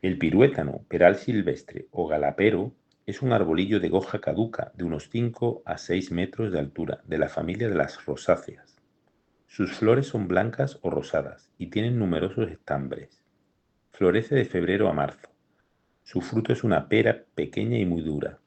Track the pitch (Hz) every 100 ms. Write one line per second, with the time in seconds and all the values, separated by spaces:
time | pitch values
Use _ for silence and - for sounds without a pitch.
0 | 95 80 80 90 139 - 76 - - 85
1 | 87 98 - 113 85 - - - - -
2 | 80 76 71 69 101 95 113 - _ _
3 | - 98 131 113 87 80 98 104 87 90
4 | - - - 90 113 - - - 87 76
5 | - 117 120 117 120 117 - 87 - 90
6 | 92 85 92 - 110 90 71 - 78 -
7 | - 78 76 - 80 92 117 92 73 -
8 | - 71 - 82 - - _ _ _ _
9 | _ _ _ _ _ - 98 - 110 120
10 | 139 120 95 90 104 - 139 - 92 78
11 | - 78 - - _ _ 120 - 113 123
12 | 101 82 90 107 104 80 - 71 69 -
13 | 71 _ _ _ _ _ _ _ _ -
14 | 92 98 110 139 - 92 87 98 104 76
15 | 71 - - _ _ _ _ _ _ _
16 | - - 87 113 113 120 117 85 - 110
17 | 110 - - - 78 - 107 120 92 85
18 | 78 73 - -